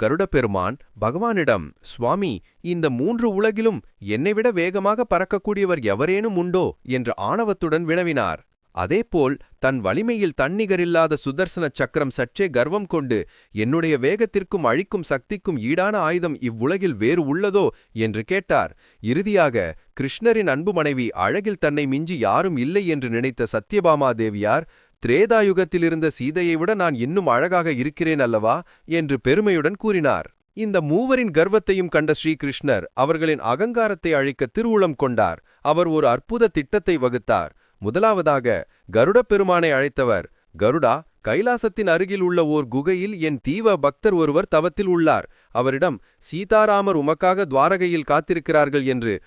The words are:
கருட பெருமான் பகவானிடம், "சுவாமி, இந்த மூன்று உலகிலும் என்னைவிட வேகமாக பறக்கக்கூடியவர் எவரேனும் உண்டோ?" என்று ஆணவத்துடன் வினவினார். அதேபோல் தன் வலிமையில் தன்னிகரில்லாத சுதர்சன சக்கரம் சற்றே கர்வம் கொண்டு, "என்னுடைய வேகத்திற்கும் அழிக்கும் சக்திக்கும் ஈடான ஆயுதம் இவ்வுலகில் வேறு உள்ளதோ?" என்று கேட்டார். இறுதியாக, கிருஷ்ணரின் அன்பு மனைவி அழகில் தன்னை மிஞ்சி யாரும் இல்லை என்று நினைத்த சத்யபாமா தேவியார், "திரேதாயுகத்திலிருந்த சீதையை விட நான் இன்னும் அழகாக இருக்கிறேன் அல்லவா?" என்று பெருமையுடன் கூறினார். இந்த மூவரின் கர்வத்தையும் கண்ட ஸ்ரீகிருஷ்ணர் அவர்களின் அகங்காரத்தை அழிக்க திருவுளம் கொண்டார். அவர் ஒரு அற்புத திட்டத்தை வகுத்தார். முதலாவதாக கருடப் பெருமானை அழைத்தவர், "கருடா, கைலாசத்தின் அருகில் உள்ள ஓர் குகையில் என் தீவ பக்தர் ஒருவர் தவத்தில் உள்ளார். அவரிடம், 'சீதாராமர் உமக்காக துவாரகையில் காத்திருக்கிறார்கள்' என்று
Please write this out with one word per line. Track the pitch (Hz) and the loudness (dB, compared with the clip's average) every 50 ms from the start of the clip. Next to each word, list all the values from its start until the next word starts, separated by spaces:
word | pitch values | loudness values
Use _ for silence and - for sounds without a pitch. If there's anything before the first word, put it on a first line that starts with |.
| 110 | -2
கருட | 110 151 175 196 | -2 0 0 -2
பெருமான் | - - 139 123 104 98 92 90 98 131 - - _ _ 104 | 0 0 0 0 2 -2 -2 -2 -4 -6 -8 -14 _ _ -4
பகவானிடம், | 104 113 135 180 226 233 220 185 156 123 110 92 78 69 - _ | -4 -2 -2 -2 -2 -2 0 0 0 0 0 0 -2 -8 -16 _
"சுவாமி, | - - - - 117 123 165 202 202 165 107 85 _ _ _ _ | -10 -10 -8 -4 -2 -2 0 0 -2 -4 -4 -6 _ _ _ _
இந்த | - 175 175 170 156 147 | -8 -6 -4 -2 -2 -2
மூன்று | 123 120 139 202 240 226 240 226 | 0 0 -2 -2 -2 0 0 0
உலகிலும் | 190 190 214 220 208 220 220 226 190 165 - - _ _ | 0 2 0 0 0 2 0 0 0 -2 -10 -14 _ _
என்னைவிட | 104 98 104 117 151 202 214 214 226 247 | -6 -4 -2 -2 0 -2 0 2 0 0
வேகமாக | 208 175 170 185 185 202 190 202 214 233 240 - 185 | 0 0 -2 -2 -2 0 0 0 0 0 0 0 0
பறக்கக்கூடியவர் | 170 185 - 214 190 - 208 208 202 196 180 175 151 | -2 0 -2 -4 -4 -2 -4 -2 -2 0 0 0 0
எவரேனும் | 117 104 98 107 147 165 190 202 220 226 196 175 | 0 -2 0 0 0 0 0 -2 -2 -2 -2 -2
உண்டோ?" | 175 180 175 185 160 104 - _ _ | -2 0 0 0 0 0 -4 _ _
என்று | - 127 127 120 117 - | -4 -4 -4 -2 -4 -6
ஆணவத்துடன் | - 98 110 156 220 226 208 190 - 175 160 151 165 170 | -4 -4 -4 -2 -2 -2 -2 -2 -4 -2 -2 -2 -2 0
வினவினார். | 156 165 180 180 170 151 127 104 87 80 - _ _ _ _ _ _ - | 0 -2 -2 0 -2 -2 -2 -2 -2 -4 -8 _ _ _ _ _ _ -6
அதேபோல் | 85 90 98 156 214 233 - - 165 135 131 143 - - _ - - | -6 -4 -2 0 -2 -2 -2 0 0 2 2 0 -4 -10 _ -14 -2
தன் | - 131 135 123 | -2 0 0 0
வலிமையில் | 98 95 101 175 220 240 233 214 202 165 135 - | 0 0 0 0 0 -2 -2 0 -2 -2 0 0
தன்னிகரில்லாத | 131 143 185 208 220 190 190 175 175 175 170 160 165 156 156 | -2 -2 0 -2 -2 0 0 0 0 0 2 2 2 2 0
சுதர்சன | - - 139 135 165 185 175 - 185 165 143 | -2 -2 -6 -2 -2 -4 -4 -2 -6 -6 -6
சக்கரம் | - - 135 - - 160 147 131 | -2 -4 -4 -2 0 -2 -2 -2
சற்றே | - - 123 - _ - 196 180 | -2 -4 -6 -6 _ -4 -4 0
கர்வம் | 127 120 123 147 185 214 202 | 2 0 0 0 0 -4 -4
கொண்டு, | - 180 160 143 123 117 101 85 - _ _ _ _ | -2 -4 -4 -2 0 -2 -2 -2 -6 _ _ _ _
"என்னுடைய | - 104 110 123 151 165 165 160 151 123 | -4 -4 -2 0 0 0 2 0 0 2
வேகத்திற்கும் | 123 147 196 214 233 202 - 196 185 - 208 185 147 | 2 0 0 0 -2 -2 -2 -4 -4 -2 -4 0 0
அழிக்கும் | 117 117 156 196 - - 190 160 | 2 2 0 -2 -4 -6 -6 -4
சக்திக்கும் | - 143 131 - - 208 190 - 196 165 120 | -4 -4 -6 -4 -8 -12 -8 -4 -4 -4 -2
ஈடான | 107 120 156 180 185 208 220 202 | -2 -2 0 0 0 0 0 0
ஆயுதம் | 165 156 175 180 170 165 139 - | 0 0 0 0 -2 -4 -4 -4
இவ்வுலகில் | 123 117 113 110 117 147 190 190 196 175 127 | -6 -6 -4 -2 -2 -2 0 0 -2 -2 -2
வேறு | 98 110 123 170 175 151 135 147 180 | 0 0 2 2 2 0 0 -2 0
உள்ளதோ?" | 202 202 190 202 175 117 - _ _ _ | -2 0 2 2 2 2 -2 _ _ _
என்று | - 110 110 110 101 107 113 | -6 -4 -2 -2 -2 -4 -4
கேட்டார். | - 185 202 190 - 165 127 92 - - _ _ _ _ _ | -4 -4 -4 -2 0 0 0 0 -2 -6 _ _ _ _ _
இறுதியாக, | - 107 127 165 190 214 202 185 160 143 117 110 90 80 78 - _ _ _ | -4 -2 -2 -2 -2 0 2 2 2 2 2 0 -2 -2 -6 -12 _ _ _
கிருஷ்ணரின் | - 131 135 - - 220 233 226 226 196 160 | -8 -6 -6 -6 0 0 2 2 2 2 0
அன்பு | 131 143 170 208 190 | 0 0 -2 -2 -2
மனைவி | 170 151 147 139 127 120 104 | 0 0 0 0 -2 -2 -4
அழகில் | - - 92 104 139 202 196 220 196 - | -2 -2 -2 0 0 -2 -2 -4 -4 -2
தன்னை | - 151 147 151 147 135 | -2 0 0 0 -2 -2
மிஞ்சி | 135 143 165 165 185 139 | -2 -4 -4 -4 -4 -2
யாரும் | 110 98 104 139 180 190 160 123 | 0 2 2 2 0 0 -2 -2
இல்லை | 123 147 180 202 196 170 | -2 0 0 0 0 0
என்று | 156 143 131 120 | -2 -2 -2 -2
நினைத்த | 113 117 123 135 120 - 117 - | -2 -2 -2 -2 -2 -4 -4 -2
சத்யபாமா | - 107 - - 208 202 175 170 156 147 139 127 117 | -2 -6 -4 -2 -2 2 4 4 2 4 2 0 0
தேவியார், | 113 113 110 101 101 104 104 120 156 160 - _ _ _ _ _ _ - | 0 -2 -2 -2 -2 0 0 0 0 -2 -6 _ _ _ _ _ _ -2
"திரேதாயுகத்திலிருந்த | - 123 165 220 226 233 220 208 196 185 185 185 160 - 175 170 165 165 160 160 156 | 0 2 2 4 4 4 2 2 2 2 0 -2 -2 -2 0 0 0 0 0 -2 -2
சீதையை | - - 123 139 160 185 175 170 165 | -2 -2 -6 -4 -4 -2 -2 -2 -2
விட | 156 170 196 220 | -2 -2 -2 -2
நான் | 196 180 165 143 | 0 0 -2 -2
இன்னும் | 117 120 139 175 202 180 139 | -2 -4 -2 -2 -2 0 2
அழகாக | 117 123 156 180 185 175 165 165 | 2 2 2 2 0 0 0 0
இருக்கிறேன் | 143 120 131 151 - - 170 160 160 143 | -2 -2 -4 -6 -4 -4 -2 -2 0 0
அல்லவா?" | 127 120 113 107 107 113 131 170 - _ _ _ _ | 0 2 0 0 2 2 0 0 -2 _ _ _ _
என்று | - 160 170 160 139 139 120 | -4 -4 -4 -2 -2 -4 -2
பெருமையுடன் | - 123 147 202 214 208 185 160 139 165 202 | 2 2 2 2 2 2 0 2 0 -2 -2
கூறினார். | - - 220 202 175 151 131 104 82 - - _ _ _ _ _ | -2 -2 -2 0 2 2 2 2 0 -2 -8 _ _ _ _ _
இந்த | 202 220 208 190 180 | -6 -6 -2 0 -2
மூவரின் | 156 143 156 202 262 262 262 254 240 202 | 0 2 0 0 2 2 0 0 0 0
கர்வத்தையும் | 147 160 170 190 208 214 - - 190 185 180 165 | 2 2 2 4 2 0 0 0 -2 0 0 0
கண்ட | - 151 156 156 151 - - | 0 0 2 2 -2 -2 0
ஸ்ரீகிருஷ்ணர் | 160 156 - 147 139 127 - - 143 120 98 82 - - | -4 -4 -2 -4 -8 -6 -4 -2 0 0 0 -2 -6 -2
அவர்களின் | - 135 151 165 156 165 156 151 123 | -2 0 0 2 0 0 -2 -2 -2
அகங்காரத்தை | - 113 123 143 214 240 233 233 226 208 196 - - 170 156 | -2 -2 -2 0 -2 -2 0 -2 -2 -2 -2 -4 -2 0 0
அழிக்க | 139 135 139 131 - 135 | 0 0 -2 -2 -2 -4
திருவுளம் | 117 - 214 233 233 220 208 190 165 135 | -4 -2 -4 -2 2 2 4 2 2 2
கொண்டார். | - 143 127 120 110 101 85 80 - _ _ _ _ | 0 -2 0 2 2 2 0 0 -6 _ _ _ _
அவர் | - 143 151 170 180 165 | -2 0 2 2 2 2
ஒரு | 156 156 143 123 | 2 2 2 2
அற்புத | 120 131 _ - 226 233 233 196 | 2 0 _ -6 0 0 0 2
திட்டத்தை | - 156 139 - - 208 - 196 175 139 | 2 -2 -4 -2 -2 -2 0 0 -2 0
வகுத்தார். | 127 123 120 120 - - 113 92 80 71 _ _ _ _ _ _ | 0 0 -2 -2 -2 0 0 0 0 -4 _ _ _ _ _ _
முதலாவதாக | 101 104 123 185 220 220 214 185 156 156 143 135 120 120 104 85 - _ _ _ _ - | -6 -4 0 2 2 2 2 2 2 0 0 0 0 0 -2 -2 -4 _ _ _ _ -2
கருடப் | 90 110 135 175 202 247 233 - | 2 2 4 6 4 2 4 4
பெருமானை | 208 202 196 185 180 170 170 160 | 2 2 4 4 4 4 4 2
அழைத்தவர், | 143 131 139 143 - - 131 120 104 90 80 - _ _ _ _ _ 80 | 2 2 0 0 0 0 2 2 2 0 -2 -6 _ _ _ _ _ 0
"கருடா, | 101 113 139 165 131 113 123 156 - _ _ _ - 107 | 2 2 2 4 4 2 2 2 -2 _ _ _ -4 -2
கைலாசத்தின் | 117 165 226 247 247 233 - 220 - 220 208 180 | -2 0 0 0 0 0 -2 -4 -2 0 0 2
அருகில் | 160 170 196 185 202 196 | 2 2 2 -2 -2 -2
உள்ள | 185 180 175 175 165 | 0 0 2 2 2
ஓர் | 151 151 151 139 117 | 2 2 0 -2 -2
குகையில் | 117 135 143 185 185 180 190 208 214 170 | -4 -2 0 0 -2 -2 -2 -6 -6 -4
என் | 156 156 143 117 - 131 | -4 -4 -4 -4 -4 -4
தீவ | 160 214 226 220 196 | -4 2 2 2 2
பக்தர் | 151 143 143 - _ - 214 190 | 4 2 0 -2 _ 0 2 2
ஒருவர் | 170 160 147 143 165 - - | 4 2 4 2 2 0 2
தவத்தில் | 165 156 160 180 - - 202 | 0 2 2 0 -2 -2 0
உள்ளார். | 185 180 170 160 156 123 98 - - _ _ _ _ | 0 2 2 4 4 2 2 0 -6 _ _ _ _
அவரிடம், | - 117 127 131 131 135 175 175 131 - _ _ _ _ | -4 -2 0 0 0 0 0 -2 -2 -4 _ _ _ _
'சீதாராமர் | - - 151 170 202 - 220 214 214 214 202 202 196 196 180 151 | -14 -10 -8 -8 -2 2 4 4 4 4 2 2 2 2 0 0
உமக்காக | 139 151 160 - 185 185 185 196 196 | 0 0 0 2 2 0 2 2 -2
துவாரகையில் | 147 135 135 143 175 196 180 185 180 170 160 139 - | 0 2 2 2 2 2 0 0 -2 -2 -2 -2 0
காத்திருக்கிறார்கள்' | 143 160 156 - 175 165 135 - 156 151 147 143 139 143 131 | 0 0 0 0 -4 -4 -2 2 2 4 4 4 2 0 0
என்று | 135 131 123 117 113 98 80 _ | 0 -2 -2 0 -2 -4 -4 _